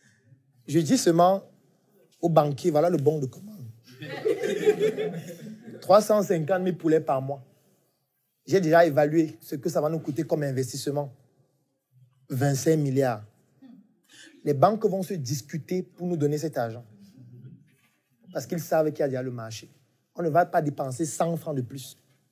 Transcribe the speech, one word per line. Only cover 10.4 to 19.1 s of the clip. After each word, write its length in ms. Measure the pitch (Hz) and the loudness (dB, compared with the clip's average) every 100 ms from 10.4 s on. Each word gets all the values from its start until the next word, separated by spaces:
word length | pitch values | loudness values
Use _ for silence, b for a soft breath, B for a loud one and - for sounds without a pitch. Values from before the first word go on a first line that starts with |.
investissement. 720 | 143 127 127 139 147 143 143 - _ _ _ _ _ _ _ _ _ _ - | -2 -4 -4 -6 -6 -4 -6 -10 _ _ _ _ _ _ _ _ _ _ -8
Vingt-cinq 480 | 135 143 135 160 160 | -2 0 0 2 2
milliards. 460 | 143 131 131 107 107 _ _ _ 262 - _ _ _ b b b | 2 2 0 -2 -10 _ _ _ -20 -20 _ _ _ b b b
Les 120 | 151 139 | -4 2
banques 300 | 175 220 208 | 2 4 -2
vont 180 | 190 | -2
se 100 | 180 | -4
discuter 680 | 190 120 139 - 165 - 185 | -6 -6 -6 -6 -10 -6 -6
pour 240 | 180 - 175 | -6 -8 -6
nous 100 | 170 | -2
donner 220 | 147 147 | 0 0
cet 180 | 156 147 | -4 -4
argent. 260 | 117 117 120 - - 131 123 123 - - _ _ _ _ _ _ - | -6 -6 -16 -20 -20 -20 -20 -20 -20 -20 _ _ _ _ _ _ -12
Parce 140 | 170 131 | -12 -8
qu'ils 120 | 175 | -8
savent 300 | 143 160 156 | -2 0 0
qu'il 100 | 139 | 0
y 40 | |
a 40 | |
déjà 140 | 147 | -2